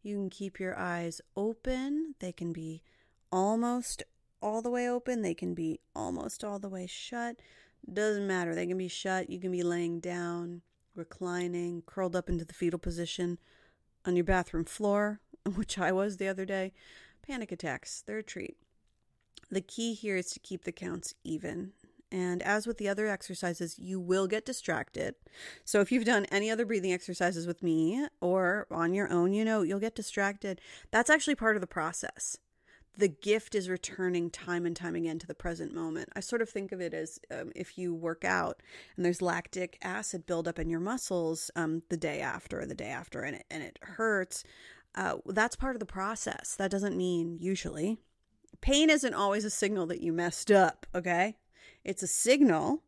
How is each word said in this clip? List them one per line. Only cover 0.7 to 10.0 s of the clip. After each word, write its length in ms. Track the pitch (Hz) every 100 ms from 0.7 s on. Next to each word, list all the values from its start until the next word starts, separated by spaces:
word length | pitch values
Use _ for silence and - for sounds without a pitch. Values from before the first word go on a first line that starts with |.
| -
eyes 420 | 180 175 170 - - -
open. 760 | 208 226 254 254 269 294 320 269
They 120 | 180
can 200 | - 170
be 300 | 160 160 160 _ _ _ _ _
almost 720 | 185 196 226 240 247 240 - - _ _ _
all 220 | 208 220
the 80 | 240
way 180 | 247 247
open. 340 | 247 240 240
They 120 | 196
can 200 | 165 180
be 260 | 170 160 156 _
almost 480 | - 220 180 - -
all 160 | 208 202
the 100 | 202
way 180 | 190 185
shut. 500 | - - 240 240 233 - - - _ -
Doesn't 360 | 190 214 208 202
matter. 280 | 185 170
They 120 | 165 175
can 120 | 185
be 100 | 180
shut. 400 | - 190 190 -
You 100 | 180
can 140 | 185
be 100 | 180
laying 380 | 175 175 170 170